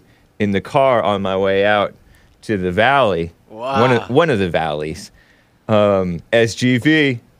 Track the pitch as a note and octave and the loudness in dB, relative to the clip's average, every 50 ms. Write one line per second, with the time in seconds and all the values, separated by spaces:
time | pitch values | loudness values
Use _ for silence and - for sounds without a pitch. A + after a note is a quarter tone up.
0 | _ _ _ _ _ _ _ - G#2+ G2+ G2 G2 - - - C#3+ C3+ C3+ B2 A2+ | _ _ _ _ _ _ _ -4 -4 -2 -2 -4 -4 -2 0 2 2 2 2 2
1 | D#2 G2+ G#2 F#2+ G2 F#2+ F#2+ F#2+ G2 G2 F#2+ G2 G2+ G#2 G#2+ G#2 F#2+ - - _ | 0 0 -2 -2 -2 -2 -2 0 0 0 0 2 2 2 2 2 0 -2 -6 _
2 | _ _ - _ _ _ _ _ - - A2 F#2 F2+ F#2 F2 G#2 A2 B2+ C#3 C#3 | _ _ -20 _ _ _ _ _ -8 -6 -4 -4 -2 -2 0 0 2 2 2 2
3 | B2+ G#2 F2+ E2 E2+ E2+ - _ _ - G#2+ G#2+ A#2+ C3+ C#3 - B2 B2+ B2 A2 | 2 0 0 -2 -4 -6 -10 _ _ -20 -16 -12 -8 -4 -2 0 2 2 0 0
4 | G2 F#2 A#2+ D3+ E3+ D#3 B2 F#2+ G2 F2 D#2+ D#2+ E2 D#2+ D2+ D2+ D2+ D#2 D#2 - | -2 0 0 2 2 2 0 -2 -2 -2 -2 -2 -2 -2 -4 -6 -6 -8 -10 -12
5 | - - _ _ _ _ _ _ _ _ _ _ _ - A2 G#2 G#2 G2+ G2 F#2+ | -14 -20 _ _ _ _ _ _ _ _ _ _ _ 0 2 2 4 4 2 2
6 | F#2 F2+ E2+ D#2 - - A2+ A#2 A#2 A2+ - - B2 B2+ B2+ A#2+ - D3+ D#3+ D#3 | 0 -2 -6 -8 -4 0 2 2 2 0 -2 -2 0 0 0 0 2 2 2 2
7 | D3 C#3 B2 A#2 - _ _ | 2 0 -2 -6 -10 _ _